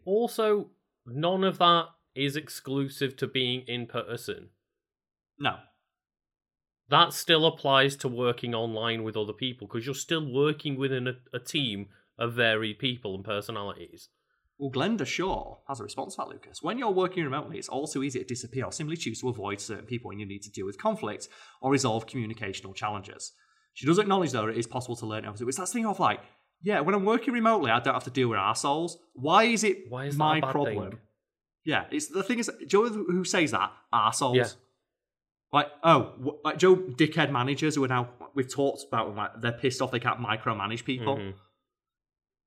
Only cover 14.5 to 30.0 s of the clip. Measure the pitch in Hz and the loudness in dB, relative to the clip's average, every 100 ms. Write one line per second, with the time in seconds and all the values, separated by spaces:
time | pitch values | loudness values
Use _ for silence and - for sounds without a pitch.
14.5 | - 139 131 175 226 127 - 190 117 - | -10 -4 -2 0 0 -2 -2 -2 -4 -8
15.5 | - - 127 101 - 185 - - - - | -14 -12 -10 -10 -8 -10 -8 -10 -12 -18
16.5 | - 160 233 233 185 180 180 151 139 - | -8 -6 -4 0 2 0 0 -4 -4 -6
17.5 | 165 - 131 151 139 139 123 - 120 117 | -10 -6 -6 -4 -4 -2 -4 -6 -8 -6
18.5 | 131 98 - 151 165 - 110 127 104 101 | -6 -6 -6 -6 -4 -6 -4 -4 -4 -4
19.5 | 101 - 101 - 120 110 101 101 101 101 | -6 -8 -10 -6 -8 -8 -10 -10 -12 -12
20.5 | 104 95 101 220 208 107 104 - - - | -8 -8 -4 -2 -2 -4 -8 -12 -20 -20
21.5 | - 131 139 131 110 - 131 110 110 101 | -4 2 2 2 -2 -4 -6 -6 -6 -8
22.5 | 95 95 95 107 104 98 - - _ _ | -8 -12 -8 -6 -6 -10 -14 -16 _ _
23.5 | _ _ - 127 175 202 190 160 120 107 | _ _ -4 2 4 4 2 2 0 0
24.5 | 113 117 127 120 117 110 110 107 104 120 | -2 -4 -6 -6 -6 -6 -6 -8 -6 -4
25.5 | 139 180 240 220 190 139 101 - _ _ | -4 -4 -2 -2 2 2 2 -6 _ _
26.5 | _ 185 190 151 202 196 240 - 240 226 | _ 0 2 2 2 4 2 2 2 4
27.5 | 220 127 117 127 123 - 131 123 107 98 | 4 4 4 4 0 0 0 2 2 2
28.5 | 113 143 151 170 - _ 135 135 185 226 | 2 2 0 -2 -8 _ -6 4 6 6
29.5 | 220 208 185 - 127 | 4 2 0 -4 -8